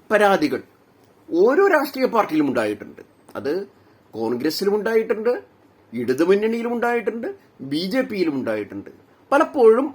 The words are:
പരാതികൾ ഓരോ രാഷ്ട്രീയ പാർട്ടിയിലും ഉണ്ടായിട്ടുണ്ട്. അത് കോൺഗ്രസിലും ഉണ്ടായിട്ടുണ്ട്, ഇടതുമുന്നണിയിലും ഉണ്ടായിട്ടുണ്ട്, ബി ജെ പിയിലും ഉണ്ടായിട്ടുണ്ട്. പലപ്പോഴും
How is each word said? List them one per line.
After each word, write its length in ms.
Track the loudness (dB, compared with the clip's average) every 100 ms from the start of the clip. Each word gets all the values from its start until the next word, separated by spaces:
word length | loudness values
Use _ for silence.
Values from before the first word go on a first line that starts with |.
| -2
പരാതികൾ 520 | 4 4 4 0 -4 -8 _ _ _ _ _ -6
ഓരോ 340 | 2 4 4 4
രാഷ്ട്രീയ 400 | 2 0 -2 0
പാർട്ടിയിലും 420 | 0 0 0 0
ഉണ്ടായിട്ടുണ്ട്. 540 | 0 -2 -4 -10 -20 -20 _ -16 -10
അത് 300 | -6 -6 -8 _ _ _ _
കോൺഗ്രസിലും 640 | -8 -4 -2 -2 -2 -2
ഉണ്ടായിട്ടുണ്ട്, 680 | -2 0 0 0 -2 -2 -4 -8 _ _ _ _
ഇടതുമുന്നണിയിലും 800 | -8 -2 0 2 2 2 -2 -4
ഉണ്ടായിട്ടുണ്ട്, 640 | -2 -2 -2 -2 -6 -10 -12 _ _
ബി 180 | -6 -6
ജെ 220 | -2 -2
പിയിലും 340 | -2 -2 -2
ഉണ്ടായിട്ടുണ്ട്. 560 | -2 -4 -4 -6 -12 -14 -20 _ _ -2
പലപ്പോഴും 640 | 0 0 4 6 6 2